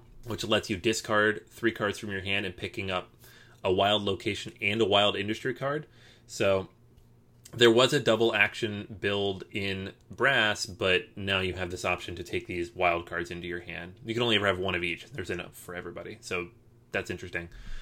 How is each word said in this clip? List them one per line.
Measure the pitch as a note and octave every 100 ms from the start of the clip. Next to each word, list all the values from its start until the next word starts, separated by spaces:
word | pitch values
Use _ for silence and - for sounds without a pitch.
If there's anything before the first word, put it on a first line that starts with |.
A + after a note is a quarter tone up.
| - - -
which | G#2+ A2
lets | A2 -
you | G2
discard | A2+ A2 - G#2+ G#2+ G#2 -
three | - A2+
cards | - G#2 G2+
from | G#2+
your | G2
hand | F#2+ G2 G2
and | F2+
picking | G2 - G2
up | F#2 - - - - - -
a | G2
wild | F#2 G2 G#2
location | G2+ F#2+ - G2+ - -
and | G2+ G#2+
a | G#2
wild | G2+ G#2 G2
industry | G2+ A2 C3
card. | - C3+ D3+ D3+ - - - -
So | - G2+ F#2+ F#2 _ _ _ - _ _ _ -
there | - A#2+
was | A2+ C3
a | D3
double | A#2 A2 A2+
action | G#2+ G#2 - A2+ G#2 G#2 G#2
build | G2+ G2+ G2 F#2+ -
in | G#2+ G2 F#2+ G2 - -
Brass, | - B2+ C3 G#2+ G#2 -
but | F2+ F#2+ F2+ - -
now | G2 G2
you | F#2
have | F2+ F#2
this | F2+ F#2+
option | F2+ - F2+
to |
take | F2+ F#2+ -
these | F2+ E2+
wild | F2+ F2+ E2+ E2
cards | F2 F2
into | F2 F2
your | F2
hand. | F2 E2+ F2 F#2 A2
You |
can | A2+
only | A#2+ G#2+
ever | G2+
have | F#2
one | F#2+
of | F2+
each. | F2 E2 -
There's | - F#2
enough | F2+ -
for | - - F2+
everybody. | F2+ F2 F2+ -
So | - F#2 F2 - - - _
that's | G2+ F#2
interesting. | F2+ F2+ F2 E2+ - - -